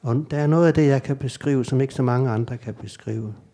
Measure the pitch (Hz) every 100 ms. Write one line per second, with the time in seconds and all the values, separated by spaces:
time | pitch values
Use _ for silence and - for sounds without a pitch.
0 | 131 123 151 147 147 160 170 156 151 139
1 | - 135 135 - 147 139 120 131 135 -
2 | 127 123 131 110 117 123 117 104 107 -
3 | - 110 110 107 -